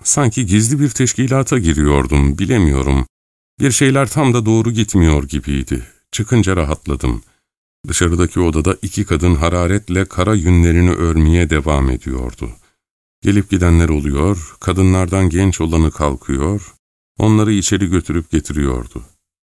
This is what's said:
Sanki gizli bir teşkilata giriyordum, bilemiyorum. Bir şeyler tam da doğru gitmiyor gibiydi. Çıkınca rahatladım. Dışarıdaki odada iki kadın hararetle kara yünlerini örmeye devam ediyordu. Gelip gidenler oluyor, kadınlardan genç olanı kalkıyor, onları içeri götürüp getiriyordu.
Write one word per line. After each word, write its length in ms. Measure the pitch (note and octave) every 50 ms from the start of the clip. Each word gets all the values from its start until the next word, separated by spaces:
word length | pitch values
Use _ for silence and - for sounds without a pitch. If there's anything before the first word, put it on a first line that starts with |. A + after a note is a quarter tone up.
| -
Sanki 420 | - - D#3+ C#3+ A#2 - - B2
gizli 340 | F2 F#2+ G#2+ A2 A2 D3 C#3
bir 100 | D3 C3+
teşkilata 720 | - - C3 A#2+ - - B2+ C3+ C3 C3+ C3 - C#3+ B2+
giriyordum, 760 | F#2 E2 D2 D2+ D2 D2 D2 C#2 C2 C2+ D2 C#2+ C#2 C#2 D2
bilemiyorum. 680 | E2 G2 G2+ C3 A2+ F#2 D2+ C#2 C2+ C2 C#2 C2+ C2+ B1 - _ _ _ _ _ _ _ _ _ -
Bir 120 | A#2+ C#3
şeyler 380 | A#2 - C#3+ C3 C3 C#3 C3+ -
tam 240 | - D#3 D3 C3 A#2+
da 120 | B2 A2
doğru 260 | A2 A2+ A2+ A2 A#2
gitmiyor 520 | A#2 A2 G#2+ - - F#2+ E2+ D#2+ D2+ C#2+ C#2
gibiydi. 640 | C2+ D2 C#2+ B1+ C#2+ C#2+ C#2 B1+ - C#2+ A#1+ A#1 - _ _ _ _
Çıkınca 440 | - - G#2+ - B2+ A#2 G2 F#2+ F#2+
rahatladım. 680 | F2 D#2 C#2+ D#2 - - D#2+ C#2+ C2 - B1+ A#1 A1 - _ _ _ _ _ _ _ _ _ _ _ -
Dışarıdaki 520 | - - - F2+ E2+ E2+ F2 F2 E2+ - F#2
odada 380 | F2+ E2 D#2 D#2+ D2+ F#2 F#2 -
iki 240 | - - - - G#2
kadın 300 | - E2+ D2 E2 F2+ F2
hararetle 720 | D2 E2 E2+ E2+ F2+ F2 F2 F#2+ G2+ G#2 - F2+ F#2 G2
kara 300 | - - - F2+ G2+ A2
yünlerini 560 | G2+ D#2 F2+ F2 E2+ E2+ E2+ E2 E2+ F2+ F2+
örmeye 580 | - - E2+ E2 D#2 D#2+ D#2 D#2 E2 F2 F2 D2+
devam 400 | D#2+ D2+ C2+ D#2 D2+ C#2 C2+ C2+
ediyordu. 600 | B1 A#1 - C2 C2 B1+ B1+ A#1+ - - - A1+ A1 - _ _ _ _ _ _ _ _ _ _ _ _ -
Gelip 260 | G2 G2+ G#2 G2 -
gidenler 400 | G2 E2+ F2 F2 E2+ E2+ E2+ E2
oluyor, 640 | D#2 D2 C#2+ D2 C#2 C#2 D2+ F#2+ G2+ F2 D#2+ - - -
kadınlardan 680 | - F#2+ F2+ F#2 F#2+ F#2+ F#2+ F#2 F#2 F2 F#2 F#2+ F#2+ F2
genç 320 | D#2 F2+ G2 G2 F2 -
olanı 300 | D#2+ D#2+ E2+ E2 D#2+ D2+
kalkıyor, 840 | - - D2+ C#2+ C2+ B1+ - - C#2 C2 C#2+ E2+ G#2 G#2 - - - _ _ _ _ _ _ _ _
onları 360 | - G#2+ A2 G#2+ G#2+ G#2+ A2 G#2+
içeri 360 | G2 F2+ - G#2 F#2 G2+ F2
götürüp 420 | F2+ F2 - - D2+ E2+ D#2+ -
getiriyordu. 720 | - D#2 - - C#2+ D2+ C#2+ C2+ B1+ B1 A#1+ A#1 - - A#1 - _ _ _ _ _ _ _